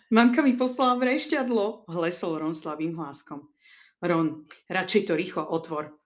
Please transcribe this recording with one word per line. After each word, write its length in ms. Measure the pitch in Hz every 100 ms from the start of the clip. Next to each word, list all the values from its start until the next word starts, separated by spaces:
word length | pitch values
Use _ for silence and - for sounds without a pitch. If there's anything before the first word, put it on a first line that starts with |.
| -
mamka 320 | 226 240 240
mi 80 | 285
poslala 480 | 247 254 254 254 247
vrešťadlo,“ 880 | 247 262 - 302 247 226 208 226 -
hlesol 480 | 170 165 170 180 156
Ron 160 | 156
slabým 480 | 160 160 151 165 165
hláskom. 480 | 143 139 - 143 - _ _ - _ _ 175
„Ron, 220 | 165 160 156 - - -
radšej 360 | 180 180 214
to 80 | -
rýchlo 280 | 160 185 165
otvor,“ 500 | 151 165 165 151 - -